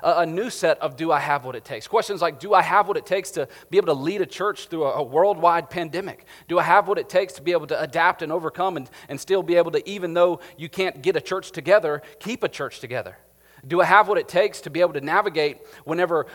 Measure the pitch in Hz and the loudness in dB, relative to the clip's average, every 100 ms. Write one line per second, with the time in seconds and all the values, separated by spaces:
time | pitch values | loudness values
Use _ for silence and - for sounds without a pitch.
0 | - 170 165 170 240 - 170 151 156 131 | 0 2 2 -2 -4 0 0 2 -2 -4
1 | 165 147 143 143 127 120 - 123 - 226 | 0 0 2 -2 -2 -12 -10 -12 -2 0
2 | - 196 170 135 190 196 165 185 196 170 | 0 -2 -2 -2 2 4 6 2 2 0
3 | - 190 185 165 135 - - 190 180 143 | -2 -4 -4 -6 -8 -8 -2 0 2 0
4 | 151 202 180 - 202 202 - 165 143 127 | -2 -4 -4 -4 -4 -4 -8 -4 -2 -2
5 | 131 143 196 180 170 170 165 180 160 170 | -2 2 2 4 2 2 -2 -8 -6 -8
6 | 190 - - - - 175 160 190 190 190 | -8 -12 -20 -20 -4 -2 4 4 4 -2
7 | - 185 190 - 151 170 151 143 147 165 | 0 -2 -2 -6 -2 -2 -2 -4 -4 0
8 | 170 180 156 170 160 - 185 165 127 - | 2 0 -4 -4 -4 -4 -4 -4 -10 -16
9 | - 139 - 190 170 175 165 151 160 202 | -12 -12 -2 -2 2 2 2 0 -4 -8
10 | 180 170 175 170 - - 160 - 190 147 | -4 2 2 2 -8 -16 -12 -4 -4 -2
11 | 160 165 - 190 - - 156 208 160 147 | 0 0 -2 -6 -6 -8 2 4 4 -4
12 | - - 196 247 170 - 139 - 120 120 | -8 -16 -10 -6 -6 -4 -8 -8 -10 -8
13 | 92 95 _ _ _ - 131 170 165 196 | -10 -14 _ _ _ -20 -4 2 6 6
14 | 185 190 - 170 208 - 160 151 175 147 | 6 2 0 0 0 -2 -8 0 0 0
15 | 139 180 208 156 151 - - - - 165 | -2 0 0 0 -2 -4 -18 -18 -6 -2
16 | 180 165 131 | 0 0 -2